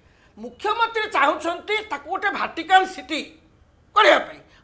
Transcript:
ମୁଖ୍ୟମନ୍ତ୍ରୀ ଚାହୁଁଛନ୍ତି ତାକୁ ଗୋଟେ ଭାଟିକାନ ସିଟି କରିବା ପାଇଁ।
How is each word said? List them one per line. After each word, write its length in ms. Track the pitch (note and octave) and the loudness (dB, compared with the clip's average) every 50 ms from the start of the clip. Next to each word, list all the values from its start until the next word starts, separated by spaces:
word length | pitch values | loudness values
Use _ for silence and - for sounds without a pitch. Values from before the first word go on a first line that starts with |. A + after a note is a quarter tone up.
| _ _ _ _ _ _ _ G3+ | _ _ _ _ _ _ _ -16
ମୁଖ୍ୟମନ୍ତ୍ରୀ 680 | A3 A#3+ A#3+ - - G#4 G#4+ A4+ A#4 A4+ A#4 A4 G#4+ G#4+ | -16 -16 -14 -8 -4 -4 0 0 0 0 0 -4 -4 -2
ଚାହୁଁଛନ୍ତି 680 | G#4 D#4 C#4 C#4+ E4 D#4 D#4 E4 F4 F4 - - G#4 G#4+ G#4 - | 0 2 2 2 2 0 -2 -6 -6 -6 -6 -4 -4 -4 -4 -6
ତାକୁ 200 | D4 - - D4+ | -10 -10 -8 -8
ଗୋଟେ 200 | F#4 F#4 G4 G4+ | -8 -2 -2 -2
ଭାଟିକାନ 520 | - - - A3+ - - D#4+ E4 F#4+ F#4+ F#4+ | -2 -2 -6 -6 -6 -8 -2 4 4 4 4
ସିଟି 360 | F#4 F#4 - - - G#4 C#4 - - - - _ _ _ _ _ _ _ _ _ _ - | 4 -4 -12 -10 -6 -6 -6 -6 -8 -16 -20 _ _ _ _ _ _ _ _ _ _ 2
କରିବା 240 | G4+ G#4+ F#4 - - | 4 6 6 6 4
ପାଇଁ। 240 | - - - - - - _ - | 2 -4 -14 -18 -20 -20 _ -20